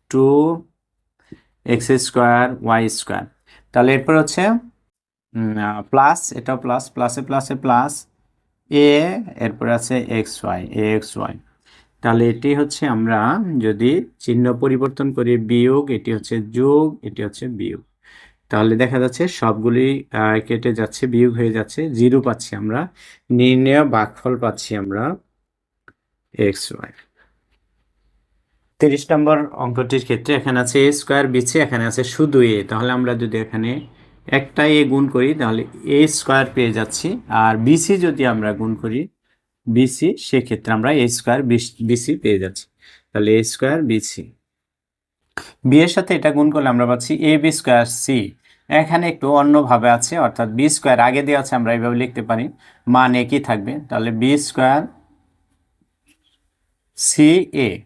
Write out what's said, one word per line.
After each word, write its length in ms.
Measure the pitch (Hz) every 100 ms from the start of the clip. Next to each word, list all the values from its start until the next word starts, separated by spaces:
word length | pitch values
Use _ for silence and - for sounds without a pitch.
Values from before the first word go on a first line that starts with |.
| -
টু 540 | 131 135 143 156 170 - _ _ _ _ _ _ - _ _
এক্স 260 | - 120 120
স্কয়ার 640 | 131 - 123 120 120 127 127
ওয়াই 260 | 113 113 113
স্কয়ার। 360 | - - 95 98 _ _ _ _
তাহলে 220 | 123 127
এরপর 240 | 135 135 160
হচ্ছে, 300 | 151 - 196
উম, 1080 | 233 - _ _ _ _ _ _ 113 110 107
আহ, 260 | 104 107
প্লাস, 500 | 104 139 139 - -
এটাও 240 | - 120 127
প্লাস, 340 | 127 127 131
প্লাসে 320 | - 120 123
প্লাসে 320 | 131 135 135
প্লাস 520 | 131 131 120 139 - - _ _ _ _ _ -
এ, 480 | 143 147 147 170 - 202 -
এরপর 320 | 113 - 117
আছে 280 | 117 - 127
এক্স 460 | - 113 110 -
ওয়াই, 220 | 101 90 -
এ 300 | 107 107 110
এক্স 200 | - 104
ওয়াই। 220 | 101 - _ _ _ _ _ _
তাহলে 260 | 120 117 117
এটি 260 | 117 143
হচ্ছে 320 | 143 143 - 147
আমরা 520 | 113 110 113 113 180 196 139
যদি 460 | 110 101 123 165 247 _
চিহ্ন 400 | - 120 123 120
পরিবর্তন 540 | 139 131 135 131 139
করি 240 | 131 120 120
বিয়োগ, 540 | 110 120 123 139 143
এটি 220 | 117 -
হচ্ছে 300 | 110 - 113
যোগ, 560 | 107 117 135 147 156 147
এটি 200 | - -
হচ্ছে 260 | 104 - 127
বিয়োগ। 340 | 110 98 90 - _ _ - - _ -
তাহলে 280 | 110 110 113
দেখা 220 | 127 131
যাচ্ছে 300 | 127 127 180
সবগুলি, 760 | - 113 107 113 117 131 139 -
আহ, 280 | 120 110 110
কেটে 340 | 107 117 123
যাচ্ছে, 320 | 110 110 - 127
বিয়োগ 280 | 120 123
হয়ে 180 | 120 117
যাচ্ছে, 380 | 110 107 - 160
জিরো 300 | 120 123 131
পাচ্ছি 360 | 120 113 - 101
আমরা। 320 | 107 120 180 _ - - -
নির্ণেয় 540 | 123 127 127 131 143
ভাগফল 540 | 143 117 107 - 127 123
পাচ্ছি 380 | 117 - - 107
আমরা 400 | 98 98 131 190 _ _ _ _ _ _ _ _ _ _ _ -
এক্স 340 | 104 98 -
ওয়াই। 200 | - - - _ _ _ _ _ _ _ _ _ _ _ _ _ _ _ _ _ -
তিরিশ 340 | 156 139 -
নম্বর 340 | 156 151 151 147
অঙ্কটির 560 | - 127 120 123 196
ক্ষেত্রে 320 | - 117 131
এখানে 260 | 143 139 127
আছে 260 | 120 139 139
এ 60 |
স্কয়ার 340 | 147 - 143 139
বিসি, 320 | 127 120 160
এখানে 280 | 143 120 113
আছে 180 | 113
শুধু 360 | 120 - 156 139
এ। 240 | 120 107 98
তাহলে 240 | 110 123
আমরা 220 | 127 123
যদি 240 | 120 117 110
এখানে 480 | 110 113 113 135 - _ _ _ -
একটা 400 | 139 135 - 151
এ 180 | 151 139
গুণ 200 | 135 139
করি, 260 | 123 131
তাহলে 300 | 151 120 113 110 -
এ 220 | 156 143 156
স্কয়ার 400 | - - 135 131
পেয়ে 180 | - 120
যাচ্ছি। 480 | 110 110 - 160 240 -
আর 280 | 110 110 110
বিসি 400 | 117 160 160 196
যদি 300 | 175 135 127
আমরা 260 | 110 107
গুণ 220 | 104 110
করি, 340 | 107 113 120 185 _ _ _ _ _ -
বিসি, 500 | 113 127 - 160 -
সেক্ষেত্রে 560 | - 131 123 110 -
আমরা 200 | 110 123
এ 160 | 151 120
স্কয়ার 340 | 120 - 127
বিস-, 440 | 131 120 120 - 113
বিসি 300 | 120 - -
পেয়ে 220 | 110 101
যাচ্ছি। 280 | 95 98 - _ _ _ _
তাহলে 260 | 110 107 110
এ 40 |
স্কয়ার 400 | 113 - 131 107
বিসি। 500 | - 110 - - - _ _ _ _ _ _ _ _ _ _ - - _ 131
বি 140 | 143
এর 80 | 170
সাথে 260 | 190 185
এটা 160 | 170 151
গুণ 200 | 143 151
করলে 180 | 151 135
আমরা 180 | 120 120
পাচ্ছি 280 | 123 123
এ 240 | 151 156 151
বি 140 | 156
স্কয়ার 340 | 156 - 120 117
সি। 480 | - - 131 98 - _ _ -
এখানে 400 | 147 156 175 170
একটু 240 | 160 139
অন্যভাবে 580 | 143 143 147 131 120 120
আছে, 280 | 120 - 170
অর্থাৎ 300 | 123 - 113
বি 200 | 110 151
স্কয়ার 320 | 156 143 120
আগে 220 | 120 131
দেওয়া 180 | 143 143
আছে, 160 | 135 127
আমরা 160 | 113
এইভাবে 240 | 117 120 120
লিখতে 260 | 123 120
পারি, 260 | 110 113 123 - _ _ -
মান 260 | 127 127
একই 260 | 123 120 139
থাকবে। 400 | - 110 101 147 147
তাহলে 220 | 117 113
বি 280 | 110 123 147
স্কয়ার 440 | 147 - 131 139 190 - _ _ _ _ _ _ _ _ _ _ _ _ _ _ _ _ _ _ _ -
সি 500 | - - 151 175 175
এ 260 | 147 120 90